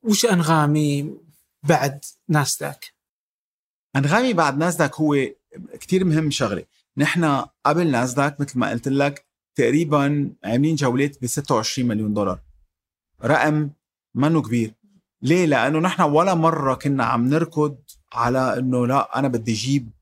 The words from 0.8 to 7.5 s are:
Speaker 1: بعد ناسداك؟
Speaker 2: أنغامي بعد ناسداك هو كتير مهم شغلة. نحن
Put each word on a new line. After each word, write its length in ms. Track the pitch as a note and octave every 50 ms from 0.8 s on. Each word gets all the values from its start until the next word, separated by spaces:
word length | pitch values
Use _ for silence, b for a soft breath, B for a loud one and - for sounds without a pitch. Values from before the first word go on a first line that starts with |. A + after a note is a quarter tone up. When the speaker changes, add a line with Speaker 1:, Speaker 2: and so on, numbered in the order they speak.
| D3+ D3 C#3+ C#3+ C#3+ D#3 - - - _ _ _ _ _ _ _ -
Speaker 1:
بعد 420 | C#3+ E3+ D3 C3+ C#3+ C3+ C#3+ - - - _ _ -
ناسداك؟ 680 | E3 D3+ C#3+ - - - D3 C#3+ C#3 - - - _ _ _ _ _ _ _ _ _ _ _ _ _ _ _ _ _ _ _ _ _
Speaker 2:
أنغامي 360 | C3+ C#3 C#3+ E3 A3 B3+ C4 A#3
بعد 260 | E3+ D#3+ D3 C3+ C#3
ناسداك 360 | D#3+ F3+ E3+ - D#3+ C#3+ D3
هو 220 | - D#3 D3+ D3 C#3+ C3+ - - _ _ _ - - - - - -
كتير 240 | - - F#3 F#3 F#3+
مهم 260 | F#3 D#3 D#3 D#3+ D3+
شغلة. 340 | C3+ - C#3 G#2+ G2 E2+ - _ _ _ _ _ _
نحن 480 | - C#3+ D#3 - F3 E3+ D#3 C#3+ C3+ A#2 -